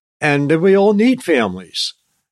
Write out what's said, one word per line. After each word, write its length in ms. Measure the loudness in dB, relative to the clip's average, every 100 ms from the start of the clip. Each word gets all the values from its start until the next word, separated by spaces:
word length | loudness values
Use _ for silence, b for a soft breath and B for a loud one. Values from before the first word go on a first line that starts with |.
| _ -6
And 420 | -2 0 0 0
we 140 | 2 2
all 180 | 2
need 280 | 2 0 0
families. 720 | 0 0 0 -6 -12 -10 -10 -12 _ _ _